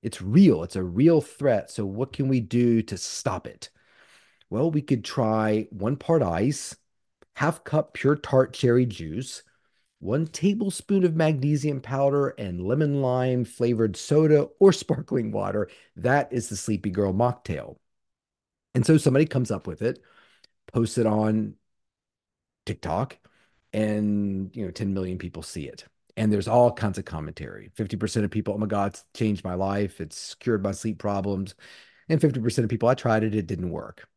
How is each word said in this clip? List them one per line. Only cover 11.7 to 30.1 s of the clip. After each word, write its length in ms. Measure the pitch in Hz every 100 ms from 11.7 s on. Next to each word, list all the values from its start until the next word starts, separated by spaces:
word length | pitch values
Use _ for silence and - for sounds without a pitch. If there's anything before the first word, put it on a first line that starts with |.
| 135
powder, 480 | 117 135 139 143 135
and 360 | - 101 87
lemon 380 | 92 151 151 143
lime 420 | 131 127 127 127
flavored 520 | 120 - 120 117 113 98
soda 500 | - 147 156 151 - _
or 120 | 196
sparkling 600 | - - - - 139 110
water. 360 | 104 98 104 101 - _ -
That 360 | 123 143 -
is 160 | 120 113
the 80 | 101
Sleepy 340 | - 104 101
Girl 220 | 92 101
mocktail. 680 | 95 120 120 - 78 55 - _ _ _ _ _ _ _ _ _ 127
And 100 | 120
so 120 | 156
somebody 280 | - 131 156
comes 240 | 143 120
up 160 | 101 -
with 160 | 80
it, 160 | 110 - _ _ _ _ _ _ -
posts 240 | 120 117 -
it 100 | 113
on 480 | 107 107 107 107 - _ _ _ _ _ _ _ _ _ _ -
TikTok, 520 | 95 - 85 131 - _ _ _ _ _
and, 840 | 107 107 104 104 104 101 95 95
you 100 | -
know, 60 | 98
ten 240 | 92 98
million 240 | 98 92 90
people 240 | 87 80
see 220 | - -
it. 200 | 71 - - _ _ -
And 160 | 110
there's 160 | 104 95
all 240 | 120 120
kinds 260 | 117 107 95
of 60 |
commentary. 640 | 95 80 76 78 69 50 95 -
Fifty 200 | 104 101
percent 280 | 104 117
of 80 | 101
people, 200 | 107 104
"Oh 60 | 101
my 80 | 104
God, 260 | 101 98
it's 120 | - _
changed 300 | - 110 101
my 100 | 92
life. 460 | 90 95 101 101 -
It's 340 | 78